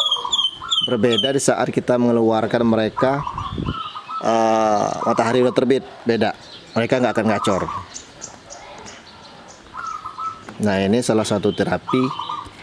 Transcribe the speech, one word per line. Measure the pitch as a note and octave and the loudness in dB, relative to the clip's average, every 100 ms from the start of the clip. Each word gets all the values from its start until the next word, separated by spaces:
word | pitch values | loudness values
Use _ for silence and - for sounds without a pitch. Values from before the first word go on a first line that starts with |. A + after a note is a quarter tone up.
| - - - - - - - - - | -2 -2 -2 0 -2 -4 -4 -2 0
Berbeda | B2 A#2+ A2+ C3+ C#3 | 2 2 2 2 0
di | |
saat | - A#2 B2+ | 2 0 0
kita | - - B2 | -2 0 2
mengeluarkan | A#2+ A#2 A2 A2 A2 A#2 | 4 4 4 2 2 2
mereka, | A#2 A2 A2 - C3 C#3 - - - - - - - - - - | 4 4 2 2 0 0 -4 -8 -8 -6 -6 -6 -8 -12 -10 -4
eh, | - A2+ A2+ A2 A2 G#2 G#2 - | 0 2 4 4 4 2 0 -2
matahari | - A2+ A2+ B2+ | 0 2 2 4
udah | B2 | 4
terbit, | - B2 C3 - - A#2+ | 4 4 2 0 -6 -2
beda. | A2+ G#2+ - - - - | 2 0 -2 -12 -20 -6
Mereka | A#2 A#2 C3 | -2 2 4
nggak | A#2+ A2 | 4 2
akan | A2 | 2
gacor. | G2+ - F#2 E2+ - - - - - - - - - - - - - - - - - - - - - - - - - - - - - | 2 2 0 -2 -6 -10 -16 -18 -18 -20 -20 -20 -20 -18 -18 -18 -18 -20 -20 -20 -20 -20 -20 -16 -12 -10 -10 -12 -8 -8 -8 -14 -4
Nah, | G#2+ F#2+ | 0 0
ini | G2 A#2 | 2 0
salah | A#2+ A2 G#2+ | 2 0 2
satu | G#2 G2+ | 0 0
terapi, | F#2 F2+ F2+ - B2+ C3 - - - - - | 0 -2 -2 -2 -2 0 -4 -8 -10 -10 -18